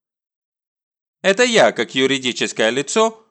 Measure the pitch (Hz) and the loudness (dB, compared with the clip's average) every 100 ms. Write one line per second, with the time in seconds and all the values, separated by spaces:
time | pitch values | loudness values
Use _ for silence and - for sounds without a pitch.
0 | _ _ _ _ _ _ _ _ _ _ | _ _ _ _ _ _ _ _ _ _
1 | _ _ 185 196 247 220 117 101 117 135 | _ _ -2 0 2 4 2 2 -4 0
2 | 131 135 127 107 107 - 110 123 143 226 | 0 0 -4 -4 -4 -2 -2 -2 -4 0
3 | 226 220 _ | 0 -2 _